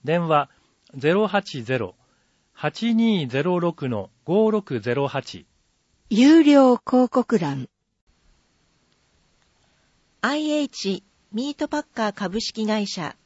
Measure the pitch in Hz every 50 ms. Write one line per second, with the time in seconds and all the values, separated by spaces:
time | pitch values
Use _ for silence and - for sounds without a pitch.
0 | _ 135 160 175 170 160 160 147 139 - _ _ _ _ _ _ _ _ - 135
1 | 123 151 175 196 220 202 - 101 - - - 143 113 107 131 127 110 90 - _
2 | _ _ _ _ _ _ _ _ _ _ _ - - 147 - - 226 233 233 220
3 | 233 226 214 190 151 123 123 135 147 180 180 175 170 175 165 - 147 131 120 104
4 | 95 - _ _ _ - 170 208 220 220 214 214 196 - 131 120 98 120 120 135
5 | 139 135 - 139 - - - 90 - _ _ _ _ _ _ _ _ _ _ _
6 | _ _ 233 202 247 285 311 330 311 294 285 277 269 254 247 - _ - - 254
7 | 254 240 - 262 247 _ 233 202 165 147 139 139 123 - _ _ _ _ _ _
8 | _ _ _ _ _ _ _ _ _ _ _ _ _ _ _ _ _ _ _ _
9 | _ _ _ _ _ _ _ _ _ _ _ _ _ _ _ _ _ _ _ _
10 | _ _ _ _ - 226 277 302 311 302 302 302 285 262 - - - 196 196 185
11 | _ _ _ _ _ _ - 208 254 285 285 - 311 294 - 302 302 _ _ -
12 | 226 208 202 - 208 185 180 226 233 - - 226 220 214 214 214 202 196 - 190
13 | 160 - - _ _